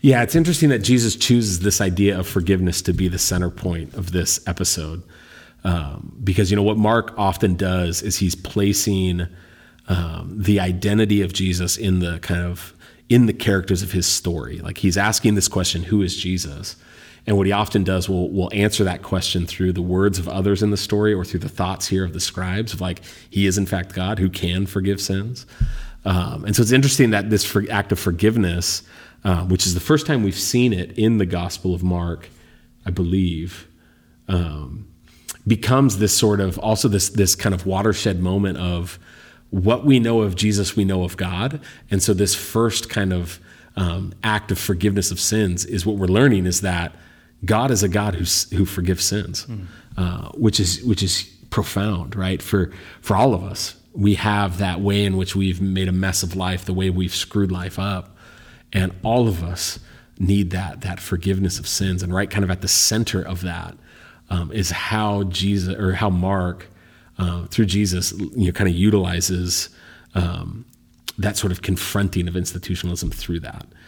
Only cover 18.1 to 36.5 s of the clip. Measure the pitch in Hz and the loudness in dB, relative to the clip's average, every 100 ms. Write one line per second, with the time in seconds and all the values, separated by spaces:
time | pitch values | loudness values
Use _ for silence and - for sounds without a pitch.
18.1 | 92 90 98 90 104 104 - 98 85 - | 0 0 0 -2 2 2 4 0 0 -4
19.1 | 92 - - 85 - 92 90 90 92 101 | -2 0 -2 -4 0 0 0 0 2 2
20.1 | 95 85 95 98 98 107 101 - 104 107 | 2 -4 -2 0 2 2 0 0 2 2
21.1 | 101 92 90 - - 92 95 - 95 90 | 2 -2 -4 -6 -4 -4 -4 -2 -2 -2
22.1 | 87 - - 92 95 110 - 90 85 - | -4 -6 -4 -4 -2 -4 -4 -6 -6 -10
23.1 | - - 98 98 92 95 95 87 - 92 | -20 -6 0 2 2 0 -2 -4 -4 -4
24.1 | 107 95 90 90 90 95 101 95 98 - | 0 0 0 -2 -2 -2 -2 -2 -2 -2
25.1 | 95 107 123 - - - - - - - | -4 -4 -10 -16 -2 -2 -2 -10 -8 0
26.1 | 90 87 69 98 104 110 131 139 - 123 | 0 0 -4 -2 2 4 4 4 4 4
27.1 | 104 101 107 - 104 101 110 101 92 - | 4 2 0 2 -2 0 -2 0 0 0
28.1 | 85 104 113 92 85 87 - - - - | 2 2 4 2 0 -2 -6 -10 -20 -20
29.1 | - 98 87 90 92 - 87 - 151 151 | -6 0 0 2 2 2 -2 2 2 2
30.1 | 139 101 90 - 123 123 98 90 - 110 | 0 0 -2 -2 2 2 2 -4 0 2
31.1 | 113 92 90 87 - 95 87 90 87 85 | 4 2 -2 -4 -4 -2 0 0 0 -2
32.1 | 82 - - - - _ _ - 90 87 | -6 -10 -20 -20 -20 _ _ -6 -2 0
33.1 | 92 92 82 87 - - _ _ _ _ | 2 2 -2 -8 -12 -20 _ _ _ _
34.1 | _ - 92 85 76 69 - 104 - _ | _ -2 -2 0 -6 -10 -12 -16 -20 _
35.1 | - - - - 110 - 131 139 98 104 | -20 -18 -8 0 0 2 4 4 2 0
36.1 | - 110 104 95 | 2 2 2 0